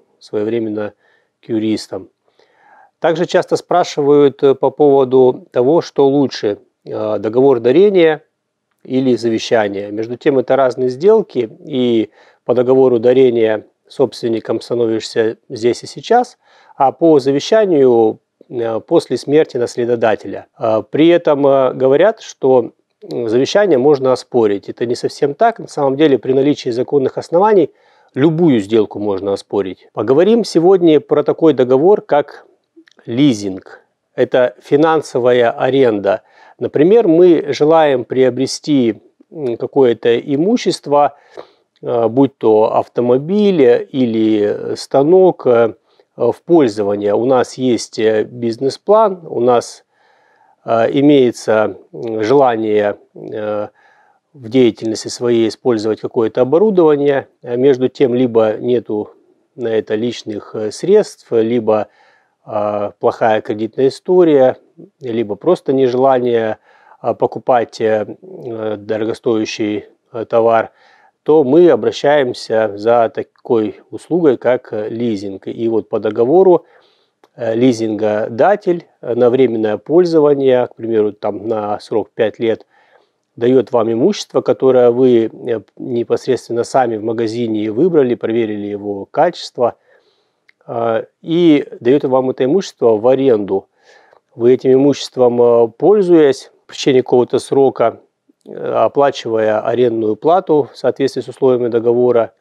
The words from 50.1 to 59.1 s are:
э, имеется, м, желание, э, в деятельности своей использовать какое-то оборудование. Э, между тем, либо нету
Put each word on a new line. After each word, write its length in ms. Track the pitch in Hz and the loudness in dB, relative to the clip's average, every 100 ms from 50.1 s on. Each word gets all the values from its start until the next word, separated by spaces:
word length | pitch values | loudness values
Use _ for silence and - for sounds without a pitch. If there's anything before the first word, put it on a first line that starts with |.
| _ _ _ _ _ 131 | _ _ _ _ _ -4
э, 240 | 113 117 143 | 0 0 2
имеется, 800 | 143 143 123 - - 110 104 92 _ | 2 4 2 -2 -2 0 -2 -6 _
м, 280 | - 120 110 | -14 -10 -4
желание, 760 | 107 143 131 113 110 104 104 - _ - | 0 2 2 0 -2 0 -2 -4 _ -20
э, 540 | 104 110 107 104 107 _ _ _ _ _ _ | -14 -10 -8 -8 -10 _ _ _ _ _ _
в 160 | 147 113 | -20 -4
деятельности 580 | 131 120 104 113 104 113 | 2 2 0 -6 -8 -10
своей 400 | - 120 117 113 | -6 -2 0 0
использовать 540 | - 131 113 110 107 | -2 -2 -2 -2 -6
какое-то 400 | - 127 113 127 | -6 -4 -2 -2
оборудование. 880 | 127 160 220 185 160 143 143 135 - _ | 0 2 2 2 2 2 0 -2 -6 _
Э, 140 | 123 120 | -8 0
между 320 | 139 127 127 | 2 2 0
тем, 260 | - 135 | 0 0
либо 440 | 120 127 113 110 107 | 0 0 0 0 -2
нету 520 | 123 120 - 107 107 | -2 -4 -4 -8 -8